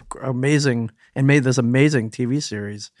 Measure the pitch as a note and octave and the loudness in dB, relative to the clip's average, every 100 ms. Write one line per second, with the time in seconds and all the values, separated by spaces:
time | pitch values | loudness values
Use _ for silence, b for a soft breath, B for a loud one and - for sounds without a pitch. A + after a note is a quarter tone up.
0 | - - C3 B2+ C#3 D3 C#3+ A#2 A2+ _ | -8 -10 -6 -2 0 2 2 0 -4 _
1 | b - C3+ D3 C3 C3 A#2+ C3 D3+ C#3+ | b 0 4 4 4 0 2 4 4 2
2 | A2 - A#2+ C#3+ D3 G#2 G2+ G#2 - - | -4 -6 -4 -4 -6 -8 -8 -12 -16 -10